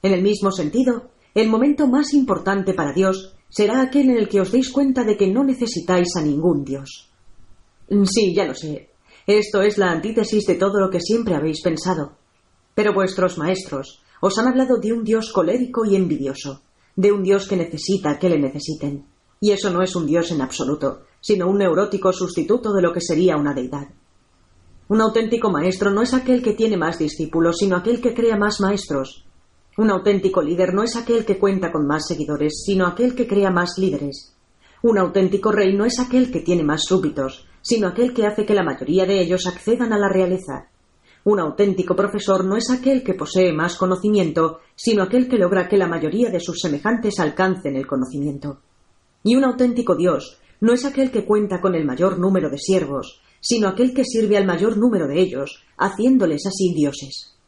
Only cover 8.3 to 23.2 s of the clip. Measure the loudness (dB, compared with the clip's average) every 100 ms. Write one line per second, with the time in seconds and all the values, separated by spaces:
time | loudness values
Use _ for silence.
8.3 | 0 -2 -6 -10 -10 -14 _ _ -12 2
9.3 | 2 2 2 2 2 0 0 -2 -2 0
10.3 | 0 0 0 0 2 0 -2 -2 -2 0
11.3 | -2 -2 -2 -4 -2 -4 -4 -6 _ _
12.3 | _ _ _ _ -2 0 0 -2 0 -2
13.3 | -2 -4 -4 -6 -10 -10 -20 _ _ -2
14.3 | 0 0 2 2 0 0 -4 0 -2 0
15.3 | 0 0 0 -2 -2 0 2 2 -2 -4
16.3 | -8 -12 -14 _ _ _ 0 2 2 2
17.3 | 0 0 -4 -4 -6 -4 -2 -2 0 0
18.3 | 2 0 -4 -10 -8 -8 -8 -16 _ _
19.3 | _ 0 0 0 0 -2 -2 0 0 0
20.3 | -4 -4 -6 -4 -2 -4 -6 _ _ -2
21.3 | 0 2 2 2 2 0 0 0 -2 -4
22.3 | -4 0 0 2 0 0 0 -2 2